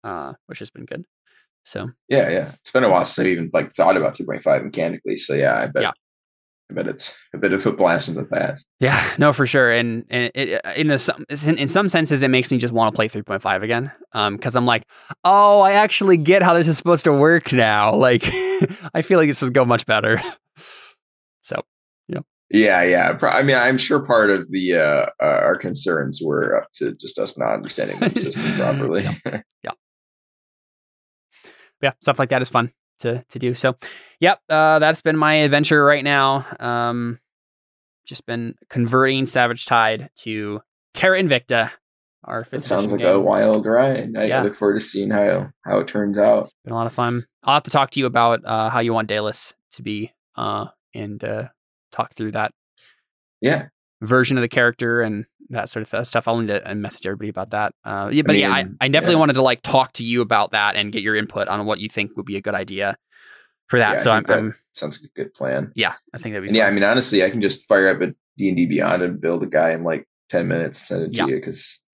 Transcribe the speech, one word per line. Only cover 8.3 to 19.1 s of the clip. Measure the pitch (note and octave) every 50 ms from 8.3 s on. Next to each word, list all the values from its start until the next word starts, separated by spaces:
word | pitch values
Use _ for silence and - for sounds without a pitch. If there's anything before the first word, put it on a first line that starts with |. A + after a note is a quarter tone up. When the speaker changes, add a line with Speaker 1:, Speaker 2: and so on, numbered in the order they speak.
| - E2 - - C#3+ - - _ _ _
Speaker 1:
Yeah, | B2+ C3 C#3 C3+ - - - -
no, | D3 D3 C#3
for | - C#3
sure. | B2+ - C#3 B2+ A#2+
And, | A#2 A#2 A#2 A#2+ A2+ A#2 A#2 _
and | A#2+ B2 A#2+ A#2 _
it, | C3+ C3+ E2 F2+ - - F#2 -
in | C3+ D#3
the, | D3+ C#3+ C3
some, | - - - - D3+ _
in, | D3 D3 D3 D3+ D#3+ -
in | C#3 C3
some | - F#3 G3+ F#3+
senses, | - F3 D#3+ C#3+ D3+ C3+
it | C#3 C3
makes | C3 B2+ B2 -
me | C#3
just | B2 A#2+ A#2+
wanna | A#2 A2+ A2+ A2
play | G#2 - A2 A2
three | - G#2
point | G#2 - G2+ G2
five | - G2 G2 F#2+
again. | G#2 G#2+ A#2 A#2 C3+ C#3 - _ - _
Um, | - A2 G#2 G#2 G2+ G2
'cause | - A#2 A#2
I'm | B2+ B2
like, | B2 A#2+ A2 - _ _ - - - - _
"Oh, | - F3+ G3 G3+ G#3 G#3 G3+ G#3
I | G3 G3
actually | G3+ G3+ G#3 G#3 - - G3+ G3 F#3
get | E3 D3 D3+ F#3 G3
how | F3+ F3 E3+
this | E3+ E3+ E3
is | D#3 -
supposed | - E3+ F3 D3+ -
to | D#3+
work | D3 C#3 C#3+ D#3 E3+ E3 - -
now." | C3 B2+ A2+ A2 G#2 G#2 G#2 A2 A2
Like, | G#2 C3 B2+ B2 A#2 -
<laughs> | - - - - F#4+ F#4+ F#4+ - - F#3+ - F3 D#3+ _
I | E3+
feel | D#3 -